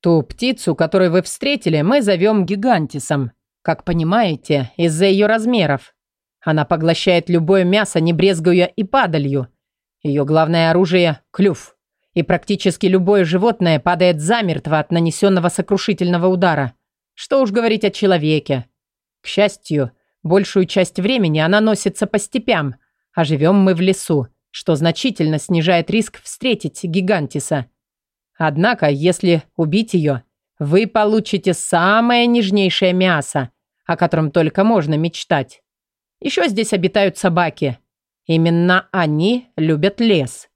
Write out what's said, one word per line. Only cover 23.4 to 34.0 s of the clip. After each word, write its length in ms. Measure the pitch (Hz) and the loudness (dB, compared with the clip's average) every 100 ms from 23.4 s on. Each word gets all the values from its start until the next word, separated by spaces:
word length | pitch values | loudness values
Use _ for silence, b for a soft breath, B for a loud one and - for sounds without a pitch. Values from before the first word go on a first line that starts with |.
| 156 202 | 2 4
мы 180 | 190 175 | 2 2
в 60 | |
лесу, 460 | 185 185 - 151 120 _ _ | 0 -2 -2 -2 -2 _ _
что 260 | - - 156 | -10 -4 0
значительно 640 | 165 160 262 - 156 156 | 0 -2 -4 -2 -2 -2
снижает 520 | - 170 160 170 165 | -2 -2 2 0 0
риск 300 | 220 214 - | -2 -2 -10
встретить 640 | - - 262 214 151 - 175 | -20 -6 -4 -2 -4 -8 -4
гигантиса. 800 | 170 185 196 143 147 - 151 123 _ _ _ _ _ _ _ | -2 0 -2 -2 -6 -4 -6 -6 _ _ _ _ _ _ _
Однако, 460 | 156 147 202 240 151 | -4 0 0 0 0
если 560 | 139 170 175 185 165 - - | 2 0 0 0 0 -2 -4
убить 360 | 160 190 226 | -2 0 0
её, 280 | 180 151 127 _ _ _ _ | 0 0 -2 _ _ _ _
вы 280 | 143 180 226 | 0 0 2
получите 680 | 226 214 220 214 196 190 | 0 2 0 0 -2 -2
самое 720 | 170 - 170 180 214 233 240 240 | -4 -2 0 2 2 2 2 2
нежнейшее 680 | 240 196 202 190 - 185 | 2 2 2 0 2 0
мясо, 580 | 185 185 160 - 147 123 _ _ _ - | 2 2 0 -2 -6 -6 _ _ _ -6
о 120 | |
котором 340 | 170 | -2